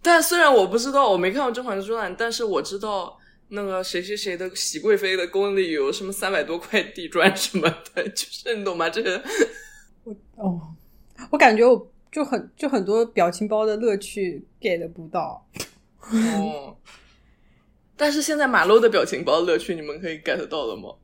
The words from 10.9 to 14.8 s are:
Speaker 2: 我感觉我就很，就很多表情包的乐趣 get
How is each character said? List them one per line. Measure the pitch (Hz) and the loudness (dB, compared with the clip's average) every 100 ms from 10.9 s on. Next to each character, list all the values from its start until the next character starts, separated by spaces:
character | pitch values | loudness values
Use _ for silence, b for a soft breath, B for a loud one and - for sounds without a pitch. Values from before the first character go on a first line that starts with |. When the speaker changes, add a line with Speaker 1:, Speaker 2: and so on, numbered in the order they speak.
| _ - - B | _ -20 -20 B
Speaker 2:
我 | 294 | 6
感 | 269 | 6
觉 | 220 240 | 8 6
我 | 233 - _ _ | 4 0 _ _
就 | 302 | -6
很， | 285 247 - _ | -4 -4 -8 _
就 | 294 | -2
很 | 269 | -2
多 | 190 220 | 0 0
表 | 226 214 175 | 0 2 0
情 | 175 214 | 0 -2
包 | 214 214 | 0 0
的 | 214 | 0
乐 | 233 196 | 0 -2
趣 | - - 185 143 - _ | -6 -6 -6 -6 -16 _
get | 214 170 | -4 -2